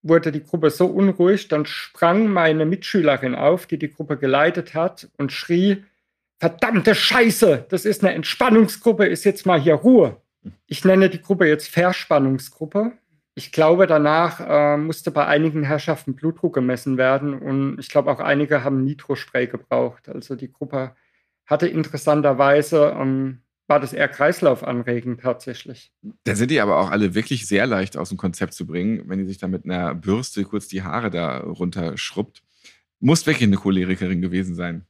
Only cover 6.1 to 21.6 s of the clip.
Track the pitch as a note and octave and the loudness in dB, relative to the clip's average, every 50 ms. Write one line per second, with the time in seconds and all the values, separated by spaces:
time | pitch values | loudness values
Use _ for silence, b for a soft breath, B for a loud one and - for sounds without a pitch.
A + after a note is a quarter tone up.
6.1 | _ _ _ _ _ _ - E3+ E3+ - - A#3 A#3 G3 - A3+ G#3 - - - | _ _ _ _ _ _ -4 -4 -2 0 -2 0 0 2 4 4 2 4 2 0
7.1 | - B3+ A#3 A#3 - - A#3 F#3+ D3+ B2 - _ - F3+ - G#3+ G3+ - G3+ F#3 | 2 4 4 4 4 4 4 4 4 2 0 _ -6 -4 -2 -2 -2 2 0 0
8.1 | F3 D#3+ D#3 - - - B3 C4 A3 A3+ A3 - - - - A#3 A3 F#3 G#3 F3 | 0 0 -6 -8 -4 0 2 6 6 6 6 4 2 -2 0 0 2 2 2 0
9.1 | F3 D#3+ - G3+ G3 G3 - F#3+ F3+ D#3+ C#3 E3+ D#3 D3 - A#3 C4 A#3 E3+ B2 | 0 0 0 0 -2 0 0 2 2 2 4 2 2 4 6 6 8 8 6 4
10.1 | G#2 _ _ _ _ _ _ G2 - _ _ _ - - - F#3+ F#3+ F#3+ G3 F#3 | 0 _ _ _ _ _ _ -20 -20 _ _ _ -14 0 2 4 6 6 4 4
11.1 | F#3 E3 _ - G3+ F3 F#3+ D#3 D3+ D3+ D3+ - - - F3 F3+ F#3 - - - | 2 -2 _ -4 0 2 4 2 2 0 -2 -6 -2 0 0 0 0 -2 -2 0
12.1 | E3 D3 C3+ C3+ C3+ B2+ C3 - _ _ D#3 D3+ _ G3+ G#3+ A#3+ A#3+ _ _ _ | 2 2 2 2 0 -2 -6 -10 _ _ -14 -6 _ -2 -2 -2 -6 _ _ _
13.1 | _ _ _ _ _ - - - - - D#3 D#3 E3+ F3 F#3+ D#3+ E3 D3+ D3 D3 | _ _ _ _ _ -18 -16 -8 0 2 4 4 6 6 4 4 4 4 4 4
14.1 | D3+ D#3+ E3+ E3+ E3 - - - D3+ D3 D3 D3 D3 D3 D3+ D#3+ D#3+ - - E3+ | 2 2 2 0 -2 -6 -6 0 2 2 4 2 2 0 -2 -4 -6 -6 -8 -4
15.1 | C#3+ D3+ D3 - D3 D3+ D#3 D#3+ D3+ D#3 D3 C#3 D3+ D3 - - D#3 D3 - - | -2 0 0 2 2 2 2 0 0 -2 -2 -2 -2 -2 -2 -4 -4 -4 -4 -10
16.1 | C3 C#3 - D#3+ D#3+ - - F3 - C#3 B2 B2+ B2+ B2 - C#3+ C3 B2+ C3 C3 | -10 -4 -4 -6 -6 -2 -4 -2 -2 0 -2 -2 -2 -4 -4 -4 -2 0 2 2
17.1 | C3+ C#3 C#3+ D3 C#3 C3+ - C#3+ C3+ C#3 C#3 C#3 C3+ - C3+ - - D3+ B2+ D3+ | 2 0 -2 -4 -8 -8 -6 -4 -4 -2 -2 -4 -4 -8 -12 -2 -2 0 0 0
18.1 | C#3 - D3 D3+ C#3+ C#3+ D3+ C3 D3 C#3 A#2+ C#3+ C3+ C3+ C3 C3+ D3 C3+ - _ | -2 -2 0 -2 0 0 0 0 0 -2 0 -2 -2 0 -2 -2 -4 -6 -6 _
19.1 | C#3 C3 - - _ C3 B2 B2 - A#2+ - _ B2+ B2 B2+ B2 A#2+ _ _ - | -8 -8 -8 -6 _ -4 -4 -2 -6 -12 -8 _ -2 -2 -2 -4 -6 _ _ -16
20.1 | B2 B2+ A2+ - C#3 A#2+ C3 C3 _ _ D3 C3+ - C3+ B2+ B2+ _ _ _ _ | -16 -16 -12 -12 -12 -12 -12 -16 _ _ -14 -8 -8 -8 -8 -8 _ _ _ _
21.1 | _ _ _ _ _ _ _ _ D3 D3 | _ _ _ _ _ _ _ _ -2 0